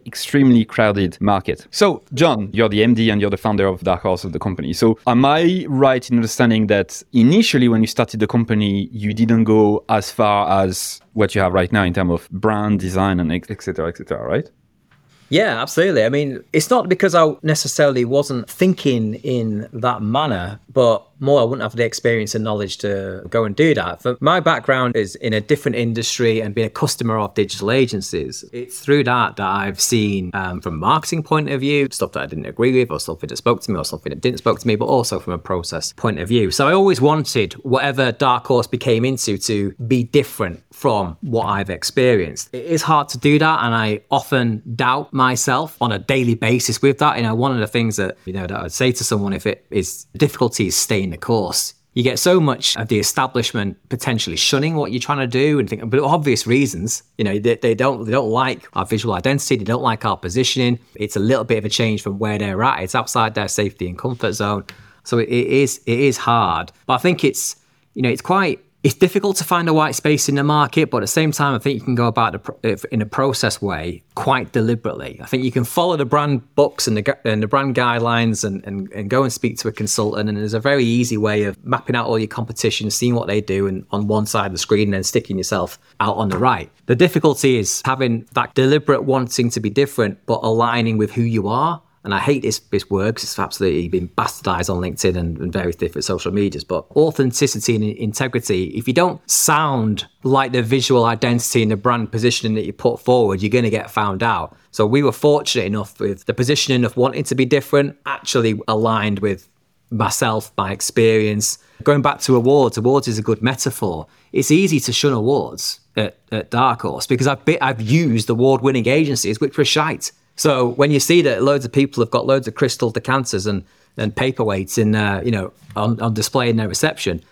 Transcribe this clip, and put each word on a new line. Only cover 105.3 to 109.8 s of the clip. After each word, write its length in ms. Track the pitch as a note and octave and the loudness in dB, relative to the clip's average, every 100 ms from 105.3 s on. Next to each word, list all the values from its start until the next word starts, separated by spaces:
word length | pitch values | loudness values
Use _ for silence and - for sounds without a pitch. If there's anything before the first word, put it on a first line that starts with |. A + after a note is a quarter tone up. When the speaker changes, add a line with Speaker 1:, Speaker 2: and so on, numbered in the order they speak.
| D3 - B2 G2 | 2 0 -2 -2
Speaker 2:
enough 340 | G#2+ G2 - | -4 -6 -6
with 240 | G#2 F#2+ | -6 -4
the 80 | - | -4
positioning 540 | B2 B2 C#3+ - B2+ A2+ | -2 0 0 0 0 0
of 100 | B2 | 2
wanting 280 | C3 C#3 | 0 0
to 100 | - | -2
be 100 | B2+ | 0
different, 540 | B2+ C#3 - C#3+ C#3 - C#3 | 2 2 2 2 2 -4 -10
actually 520 | C3+ - B2+ A2+ G#2+ - | -8 -2 0 2 0 -2
aligned 520 | A2 A2+ A2 G#2 G2 | 0 2 0 0 -2
with 280 | G#2 F#2 _ _ _ _ | -2 -4 _ _ _ _